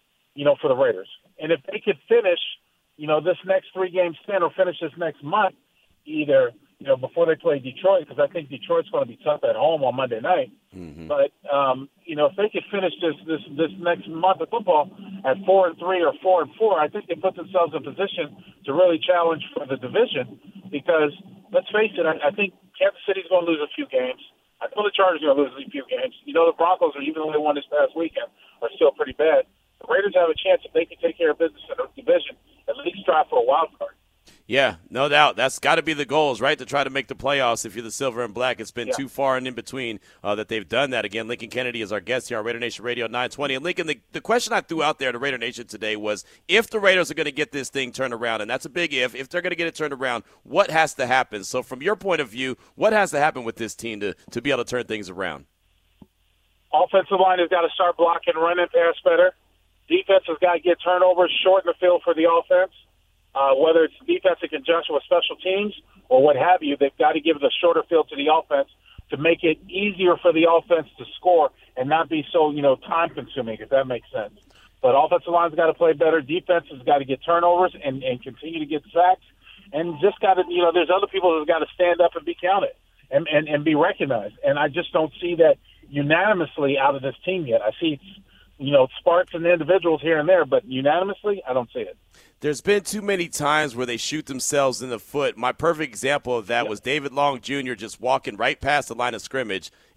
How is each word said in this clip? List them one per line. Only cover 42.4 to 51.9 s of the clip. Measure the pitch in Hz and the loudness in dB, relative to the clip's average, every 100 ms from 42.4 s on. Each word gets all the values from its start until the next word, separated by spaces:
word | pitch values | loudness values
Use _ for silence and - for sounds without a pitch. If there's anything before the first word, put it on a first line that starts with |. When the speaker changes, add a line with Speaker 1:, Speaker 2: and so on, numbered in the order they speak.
| 110 | -6
Speaker 2:
Raider | 117 | -6
Nation | 120 - | -6 -8
Radio | 113 120 113 | -8 -6 -6
nine | 117 123 | -4 -6
twenty. | - 143 | -6 -6
And, | 131 | -4
Lincoln, | 156 185 160 | -6 -6 -6
the, | 139 _ | -8 _
the | 170 | -12
question | - 233 233 | -2 -2 0
I | 208 | -4
threw | - 160 | -4 -2
out | 151 151 | -2 -2
there | 131 | -4
to | 120 | -4
Raider | 139 127 | -4 -4
Nation | 117 120 120 | -6 -8 -14
today | 107 107 107 | -8 -6 -4
was, | 107 107 - _ - | -4 -6 -8 _ 0
if | 190 226 | 0 0
the | 220 | 0
Raiders | 196 185 151 | 2 4 2
are | |
gonna | 151 151 | -4 -6
get | 135 147 | -4 -4
this | 143 127 | -6 -8
thing | 139 127 | -6 -6
turned | 110 131 | -6 -6
around, | 117 117 110 | -4 -4 -4
and | 107 | -4
that's | 127 | -6
a | - | -6
big | 127 170 | -6 -4
if, | 139 123 | -2 -2
if | 120 131 | -4 -10
they're | 175 | -6
gonna | 175 | -6
get | 175 170 | -4 -6
it | |
turned | - 151 | -6 -8
around, | 139 131 120 - _ | -4 -4 -4 -8 _
what | - 147 190 | -4 0 2
has | 160 156 | 2 0
to | - 123 | 0 0
happen? | 131 127 107 | 0 0 -6
So | 92 127 | -8 -6
from | 120 127 | -6 -6
your | 156 | -4